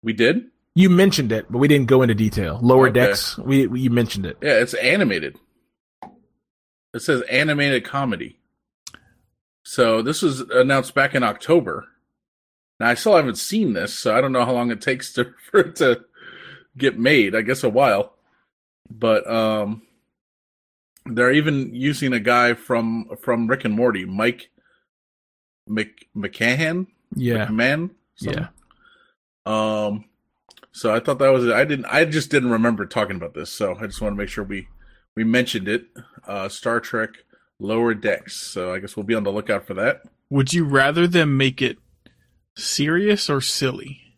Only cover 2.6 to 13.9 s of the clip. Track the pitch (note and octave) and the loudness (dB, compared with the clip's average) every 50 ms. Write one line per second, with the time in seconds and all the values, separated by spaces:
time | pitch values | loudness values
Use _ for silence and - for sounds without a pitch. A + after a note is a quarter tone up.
2.6 | A#2 A#2+ B2+ C3 C3 B2+ G#2 B2 B2 G2+ G2+ G2+ - - - - - C3 C3+ C3+ | 4 6 6 6 6 6 4 4 2 4 2 0 -4 -6 -10 -8 -4 0 2 2
3.6 | C3+ G2 A#2+ B2 C3 B2+ A#2 A#2+ A#2 A2+ - G#2 F#2+ F2 - _ - D3+ C3 A2 | 2 2 -2 -2 -2 0 2 0 0 0 -4 -8 -8 -8 -10 _ -2 2 2 2
4.6 | B2 B2 - F2+ G#2 B2+ D#3+ G3+ G3 A#2+ G2 E2 D2+ C#2 - - _ _ _ _ | 2 0 -2 -2 0 0 2 2 2 0 0 -2 -4 -6 -10 -14 _ _ _ _
5.6 | _ _ _ _ _ _ _ _ - - _ _ _ _ _ _ _ _ _ _ | _ _ _ _ _ _ _ _ -20 -20 _ _ _ _ _ _ _ _ _ _
6.6 | _ _ _ _ _ _ - A#2 - - D3 B2 A#2+ - - B2+ D3+ D#3 D3 C#3+ | _ _ _ _ _ _ -14 -8 -2 0 0 0 0 0 0 0 2 2 0 0
7.6 | C#3+ C#3+ C3+ B2 - - - C#3 C#3 B2+ G2+ E2+ - A#1 - _ _ _ _ _ | 0 2 0 0 -2 -4 -6 -4 -4 -4 -4 -6 -8 -14 -16 _ _ _ _ _
8.6 | _ _ _ _ _ - - - _ _ _ _ _ _ _ _ _ _ _ _ | _ _ _ _ _ -20 -20 -20 _ _ _ _ _ _ _ _ _ _ _ _
9.6 | _ - - - B2 A2+ A2 A2+ A2+ C3 D#3 - - D#3+ C3+ C3 B2+ - A2 B2+ | _ -10 0 2 2 4 4 2 0 -2 -2 0 0 -2 -2 -2 -8 0 2 4
10.6 | B2+ C3+ C#3 C3+ B2+ - - C#3 C3+ C3+ - C3+ B2 A2 G#2 - - - E3 F3 | 4 4 4 0 0 0 0 0 0 2 2 0 0 0 -2 -4 0 2 2 2
11.6 | B2 F#2+ C#2+ - - _ _ _ _ _ _ _ _ _ _ _ _ _ _ _ | 2 0 -8 -10 -12 _ _ _ _ _ _ _ _ _ _ _ _ _ _ _
12.6 | _ _ _ _ A2+ A#2 A#2+ - - A3 G3+ E3+ D3 B2+ G#2+ - - - G3 A3 | _ _ _ _ 0 0 0 2 2 4 6 6 4 2 -4 -6 -6 -4 -2 0
13.6 | G#3+ D#3+ G#2+ F2 F#2 G#2 | 0 0 0 -2 -4 -6